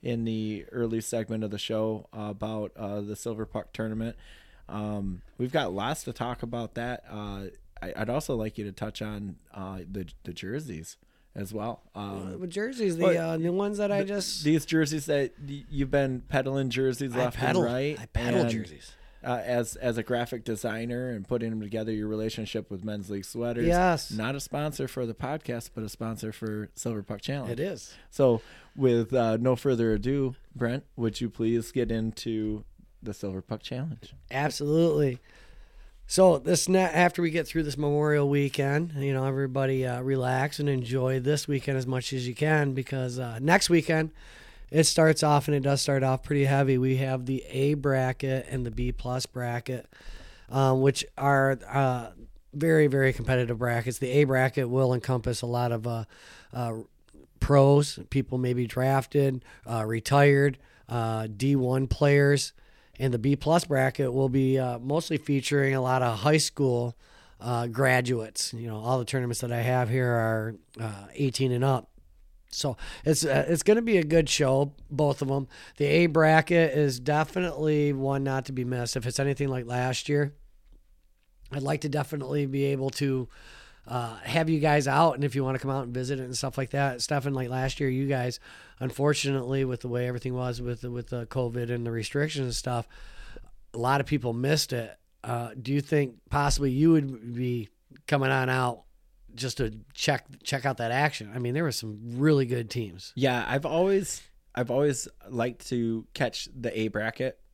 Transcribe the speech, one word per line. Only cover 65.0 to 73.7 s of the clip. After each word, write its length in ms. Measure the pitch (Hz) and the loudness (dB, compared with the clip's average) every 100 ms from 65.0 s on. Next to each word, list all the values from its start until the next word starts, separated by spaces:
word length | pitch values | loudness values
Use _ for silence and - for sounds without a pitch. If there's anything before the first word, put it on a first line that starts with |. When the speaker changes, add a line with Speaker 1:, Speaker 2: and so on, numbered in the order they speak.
| 160 156 | 0 -4
Speaker 2:
featuring 580 | - 139 127 143 135 | 0 0 2 2 2
a 60 | 135 | 2
lot 220 | 127 131 | 2 2
of 160 | 123 107 | 2 2
high 180 | 123 156 | 4 4
school, 580 | 147 - 135 120 120 117 - - - - | 2 0 2 2 -2 -6 -20 -20 -20 -12
uh, 260 | 113 123 120 | -4 -2 -2
graduates. 840 | 113 135 127 123 123 110 - - | 0 4 4 2 -2 -2 -6 -6
You 160 | 120 117 | -6 -8
know, 80 | 107 | -6
all 220 | 110 131 | -2 0
the 80 | 120 | 0
tournaments 340 | 135 123 117 | -2 -2 -4
that 100 | 123 | -2
I 120 | 117 | -2
have 260 | 117 127 120 | 2 2 2
here 180 | 127 123 | 2 2
are, 440 | 120 113 110 110 107 _ - | 2 2 0 -2 -8 _ -10
uh, 280 | 113 101 98 | -8 -8 -14
eighteen 360 | - 143 120 131 | -2 0 2 0
and 140 | 123 | 2
up. 240 | 135 127 - - - - - - _ | 2 2 -2 -20 -20 -20 -20 -20 _
So 260 | - 147 117 - - - | -6 -4 -4 -10 -6 0
it's, 180 | 156 | 2
uh, 220 | 156 135 143 | 2 2 2
it's 140 | 165 | 0
gonna 180 | - | 4